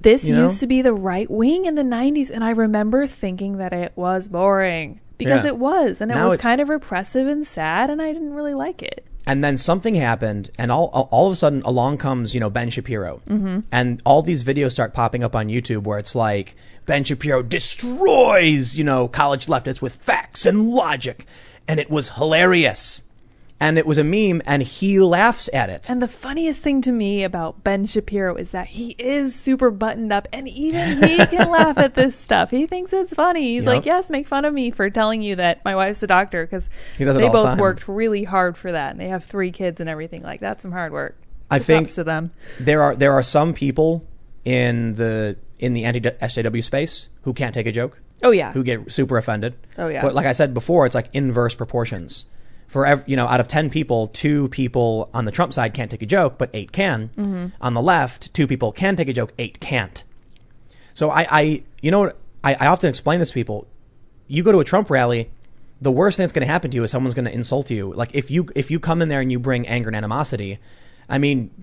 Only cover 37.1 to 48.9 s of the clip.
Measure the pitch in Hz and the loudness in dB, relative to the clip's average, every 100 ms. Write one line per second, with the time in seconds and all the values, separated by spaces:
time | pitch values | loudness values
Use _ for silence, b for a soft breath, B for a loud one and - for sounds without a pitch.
37.1 | 135 113 226 - 190 196 185 - 202 226 | 4 6 6 4 4 2 0 -6 -2 -2
38.1 | 208 196 190 180 170 185 165 139 - 185 | -2 -2 0 0 -2 -6 -6 -6 -8 -8
39.1 | 185 - 202 185 - 185 165 160 156 165 | -8 -6 -4 -4 -4 -6 -4 -8 -8 -10
40.1 | 170 - - 202 214 185 180 165 147 143 | -12 -14 -10 -8 -8 -10 -8 -8 -8 -8
41.1 | - - - - 143 - 160 156 - 160 | -12 -16 -14 -2 0 4 4 2 -4 -4
42.1 | 156 170 - B B 131 151 147 127 139 | -4 -6 -12 B B 2 4 4 4 4
43.1 | 135 123 147 160 - 139 131 160 165 - | 4 4 2 2 0 -2 2 0 0 -6
44.1 | - - - 127 127 123 117 117 107 113 | -18 -18 -8 -2 2 2 0 -2 -2 -2
45.1 | 110 107 98 - - 123 120 113 120 120 | 0 -2 -6 -12 -6 -2 -2 -2 0 -2
46.1 | - 117 120 113 117 113 139 160 - - | -4 -6 -2 -2 -2 -2 -2 -2 -6 -12
47.1 | - - 123 123 117 110 110 131 - - | -10 -6 -4 -4 -2 -4 -2 -4 -8 -20
48.1 | - 247 202 123 135 127 113 - | 0 4 4 2 -2 -2 -4 -4